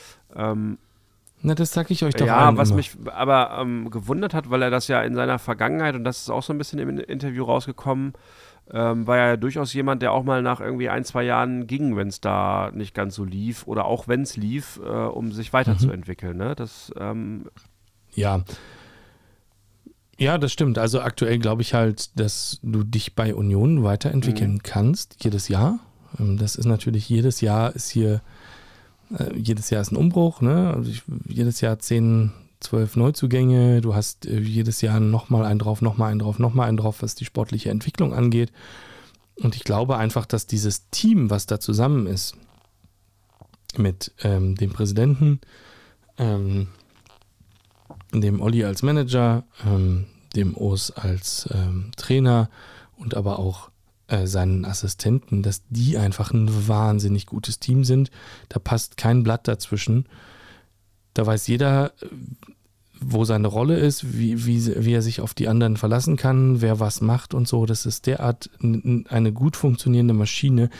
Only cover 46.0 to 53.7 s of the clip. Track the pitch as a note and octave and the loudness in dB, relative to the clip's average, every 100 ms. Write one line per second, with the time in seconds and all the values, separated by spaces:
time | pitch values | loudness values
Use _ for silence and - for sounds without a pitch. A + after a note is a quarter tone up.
46 | _ - A#2 G2+ G2 G2 F#2+ - _ _ | _ -4 -2 0 0 -2 -4 -8 _ _
47 | _ _ _ _ _ _ _ _ - - | _ _ _ _ _ _ _ _ -20 -20
48 | - A2+ G2+ G2+ G#2 A#2 G2+ F#2+ C3+ D3+ | -6 0 0 2 2 2 0 0 0 0
49 | B2+ B2 A#2+ A#2 - - G2+ G2 F#2 F2+ | 2 2 2 2 -4 -4 0 2 2 0
50 | G2 - _ G2+ F#2+ - G#2 F#2+ - - | -2 -12 _ -2 0 0 -2 -2 -4 -4
51 | F#2+ F#2 - - - G2 F#2 F#2 G#2 - | -4 -2 -4 -8 -4 -2 0 -2 -6 -8
52 | - C3 B2+ A#2+ A2+ - - - - - | 0 2 4 4 2 -4 -20 -20 -20 -14
53 | A#2 G#2 G2+ G2 F#2+ F#2 - | -6 -4 -2 -2 -2 -4 -12